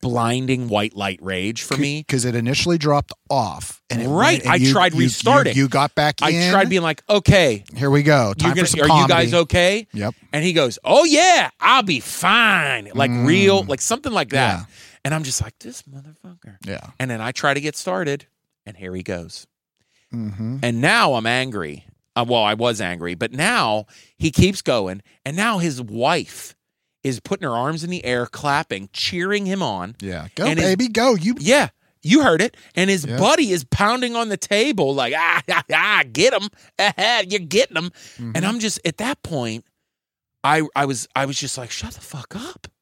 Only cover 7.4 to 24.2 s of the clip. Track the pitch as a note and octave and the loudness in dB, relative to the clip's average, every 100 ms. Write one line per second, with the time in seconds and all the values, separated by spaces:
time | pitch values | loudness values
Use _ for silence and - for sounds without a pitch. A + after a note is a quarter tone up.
7.4 | D#3+ G#2+ G2+ - C#3 C#3+ D3 D3 A2+ G2 | 6 2 -6 -4 2 4 6 6 4 0
8.4 | D#3 F3 F3 E3 D3 D#3+ C#3 E3+ E3+ E3+ | 0 2 0 2 4 6 6 4 4 2
9.4 | E3 F3+ F3 G#3 A3 G#2 G#2 - _ D3 | 2 2 2 0 -6 -6 -6 -6 _ -4
10.4 | E3+ E3 C3+ - - G#3 E4 D4 F4+ E4+ | 0 2 0 -2 4 6 6 6 6 4
11.4 | E3 - F3+ C4 G#3 C#3 - - F3 A3 | 2 0 4 4 4 -2 -4 -2 2 4
12.4 | A3+ F#3+ D3 B2 G2+ A#2+ C#3 A#2+ B2 F3+ | 4 2 0 -4 -6 0 0 2 4 4
13.4 | G3 G3 G2 C3 - A#3 C#4+ G#3+ C3 C3+ | 6 4 0 -4 -2 -4 -2 -4 -2 0
14.4 | B2 F#2 G2 - - _ C3+ D#3 C#3+ B2 | 0 -2 -8 -20 -20 _ -6 -4 -4 -6
15.4 | G2+ _ - B2+ - C3+ C#3+ D#3 F#3+ F3 | -8 _ -20 -20 -20 -20 -20 -20 -20 -20
16.4 | - F#2+ F#2+ F#2+ - - C3 A2+ A2+ B2+ | -20 -18 -12 -12 -14 -8 -6 -6 -6 -8
17.4 | D3+ C#3 D3 D3 - F#3 E3 C#3 - _ | -8 -8 -10 -10 -8 -6 -6 -8 -10 _
18.4 | _ _ - F#2+ F#2+ F#2 F2+ F2+ E2+ - | _ _ -20 -16 -12 -10 -8 -10 -10 -18
19.4 | - _ _ _ _ _ _ A#2+ A2 G2 | -20 _ _ _ _ _ _ -10 -10 -8
20.4 | A2 C3 B2 A#2 C#3 A3+ G3 B2 A2+ B2 | -8 -4 -4 -2 0 2 2 0 0 -2
21.4 | C3 G#2 D#2+ C#2+ - _ _ - A#2+ A#2+ | -4 -6 -8 -12 -18 _ _ -4 0 2
22.4 | G#2+ G#2+ A#2+ A2 F#2+ F2 E2+ F2 A2+ B2 | 2 0 -2 -2 -4 -6 -8 -6 -8 -4
23.4 | F3 A#3+ C3 G#2+ G#2+ - _ _ | -2 0 -2 -2 -6 -20 _ _